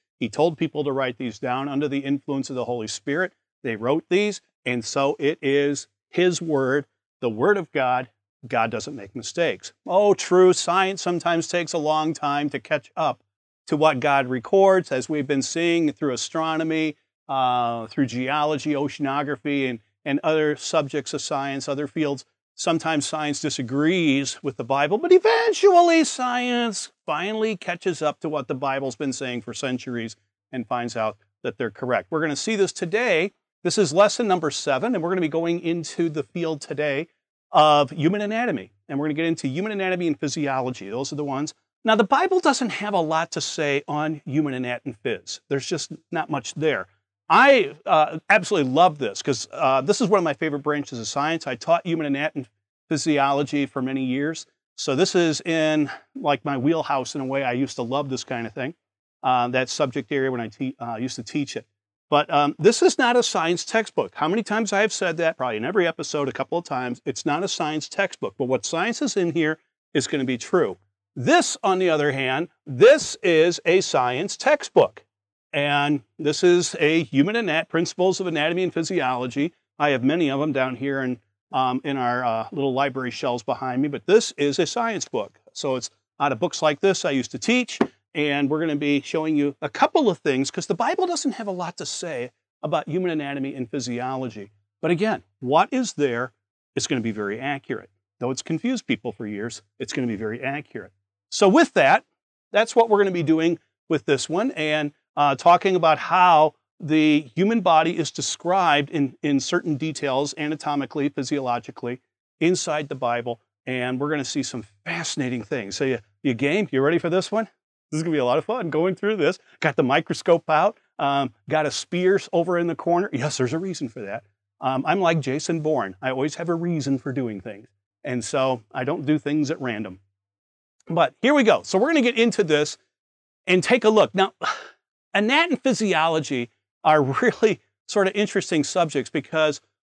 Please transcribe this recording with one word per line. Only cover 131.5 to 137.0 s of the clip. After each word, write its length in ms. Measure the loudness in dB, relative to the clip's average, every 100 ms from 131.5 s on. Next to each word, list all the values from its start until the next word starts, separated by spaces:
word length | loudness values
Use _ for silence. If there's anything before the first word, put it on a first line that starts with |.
| 4
So 140 | 2 0
we're 120 | 2
gonna 120 | 2
get 160 | 2 2
into 260 | 2 2
this 340 | 2 2 0 -6 _ _ _ _ _ _ 0
and 180 | 2
take 200 | 4 2
a 60 | 4
look. 260 | 4 4 2
Now, 180 | 0 -2
<sighs> 720 | -8 -8 -12 -20 _ _ _
anat 380 | 0 2 2 2
and 100 | 0
physiology 880 | 0 0 2 2 2 0 -2 -4 -4 _ _ _
are 180 | 4 4